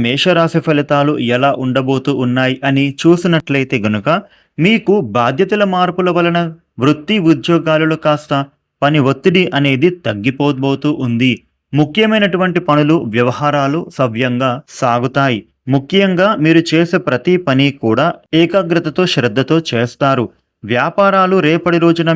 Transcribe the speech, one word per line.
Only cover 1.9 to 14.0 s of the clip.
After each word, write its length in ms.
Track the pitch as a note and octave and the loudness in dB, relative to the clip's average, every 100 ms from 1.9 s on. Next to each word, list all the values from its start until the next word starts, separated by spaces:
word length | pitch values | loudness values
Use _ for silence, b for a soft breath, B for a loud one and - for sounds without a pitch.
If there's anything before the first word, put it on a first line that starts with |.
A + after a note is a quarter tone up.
| C3+ C3 C3 | -2 -2 -2
ఉన్నాయి 320 | B2 B2+ C3 C3 C#3 | -2 0 -2 -2 -2
అని 160 | C3+ C#3 C3+ | 0 -2 0
చూసినట్లయితే 760 | E3 F3 F3+ E3 - C#3 C3 B2+ | 2 2 2 -2 0 -2 -2 -2
గనుక, 240 | G#2 G#2+ G#2+ F3 A3 b b - | -2 -2 -2 -2 -4 b b -2
మీకు 360 | E3 A3 - G#3 C3 G#2+ | 0 2 2 0 0 0
బాధ్యతల 480 | A#2+ C3+ F#3+ - G3+ | 0 0 -2 0 0
మార్పుల 380 | F3+ F3+ F3 F3+ F3 | 0 -2 0 0 0
వలన 220 | F3 E3+ E3+ D#3+ _ - | 0 0 -2 -8 _ -2
వృత్తి 340 | B2+ D3+ D3+ G#3+ D#3+ | 0 0 0 0 2
ఉద్యోగాలలో 680 | D3+ A#2 E3+ D#3+ D#3 D#3+ D#3 | 0 2 0 2 0 0 0
కాస్త 280 | D#3 D3+ - C#3 C#3 _ _ _ | 0 -2 -2 -4 -4 _ _ _
పని 180 | C#3 D3+ C3 | 0 2 2
ఒత్తిడి 320 | C3+ - F#3 F3+ C#3 | 2 2 2 0 0
అనేది 300 | C#3 C3 E3 F3 A#2 | 0 2 0 0 -6
తగ్గిపోబోతూ 840 | G#2 G#2+ C3 C#3+ C3 C3+ C#3 D3 D3+ | -4 -4 -2 -2 0 -2 -2 -2 -2
ఉంది. 260 | B2+ A#2 B2+ A2+ _ _ _ | -2 0 0 -2 _ _ _
ముఖ్యమైనటువంటి 880 | C#3 D3 D3+ A3 A3 G3+ F3 F#3 E3+ E3+ | 0 0 2 2 2 0 0 -2 -2 0
పనులు, 280 | D3 D3 D#3+ B2 | 2 2 0 0
వ్యవహారాలు 680 | A2 B2 B2 D3 C#3+ C#3 D3+ F3+ | 0 0 0 -2 0 0 -2 -6
సవ్యంగా 540 | - | -4